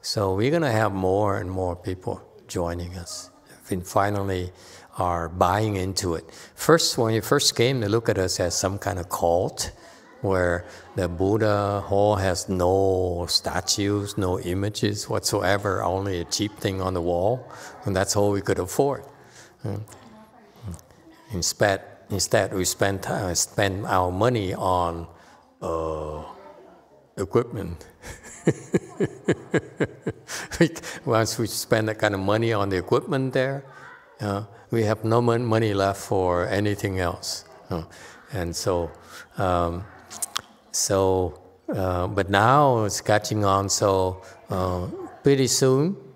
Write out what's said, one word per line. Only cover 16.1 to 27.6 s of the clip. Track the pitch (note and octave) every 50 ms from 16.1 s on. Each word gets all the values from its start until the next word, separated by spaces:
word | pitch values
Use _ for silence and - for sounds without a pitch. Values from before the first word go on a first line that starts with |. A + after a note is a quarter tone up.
| F#2+ E2+
a | E2+
cheap | - - - G#2 G#2 - -
thing | - G#2 G2 F#2+
on | F#2 F#2 F#2
the | F2+
wall, | E2+ F2 F2 E2+ F2+ G#2+ B2 B2+ - - - - - - - - -
and | G2+ F#2+
that's | F#2 G2 - -
all | G#2 G2+ G2+
we | G2+ G2+
could | F#2+ - G2 -
afford. | F2+ F2+ - - C#3 C#3+ C3+ - - - - - - - - - - - - _ -
Mm. | G#2+ G2+ G2+ G#2+ - - - - - - - - - - - - - _ - A#2+ G2 E2 - _ _ - _ - - - - - -
Instead, | - F2 E2 - - - A2+ G#2 G2 F#2+ - - - - - -
instead | G2+ F#2+ - - - A2 F#2+ F#2 -
we | F#2+ F2+
spent, | - - - G#2+ G2 G2 F#2 - -
uh, | - C2 G#2 F2+ E2+
spend | - - - - - G#2 G2 F#2+ G2 G#2+
our | - G2+ F#2+ F#2 F2+
money | F2+ F#2 G#2+ B2 B2+ A2+ G2 F#2 -
on, | - A2 F#2+ F#2 F2+ F2 E2+ E2+ E2+ E2 D#2+ - - - - - - _ _ _ _
uh, | - F#2 E2 E2 D#2+ D#2+ D#2+ D#2 D#2 D2+ D#2 D2+ D2+ - - - - - - - - - - - _ _ - - _ _ _
equipment. | - G2+ F#2 - A2+ A#2+ A#2+ - A2